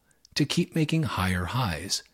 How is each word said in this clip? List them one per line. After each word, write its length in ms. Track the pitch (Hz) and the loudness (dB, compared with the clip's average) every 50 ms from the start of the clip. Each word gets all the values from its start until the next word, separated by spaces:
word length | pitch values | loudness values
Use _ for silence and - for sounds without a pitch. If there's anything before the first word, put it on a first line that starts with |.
| _ _ _ _ _ - - | _ _ _ _ _ -6 -2
to 80 | - 147 | 0 0
keep 320 | - - 175 175 - - | 0 2 0 0 0 2
making 260 | 165 156 - 160 160 | 0 0 2 2 0
higher 440 | 151 113 - - 92 92 92 90 87 | 0 0 0 0 2 2 2 0 0
highs 580 | 82 101 123 131 95 80 73 85 101 - - - _ | -2 -2 -2 -2 -2 -2 -4 -4 -4 -4 -4 -6 _